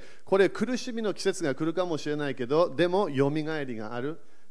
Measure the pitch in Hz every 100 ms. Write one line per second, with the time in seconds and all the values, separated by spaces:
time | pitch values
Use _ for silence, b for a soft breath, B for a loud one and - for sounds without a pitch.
0 | B B - 190 180 - 220 254 254 233
1 | 214 - 196 170 156 127 160 165 180 151
2 | 151 147 143 131 120 151 180 135 175 185
3 | 185 135 139 156 151 156 131 110 107 120
4 | 139 165 b b b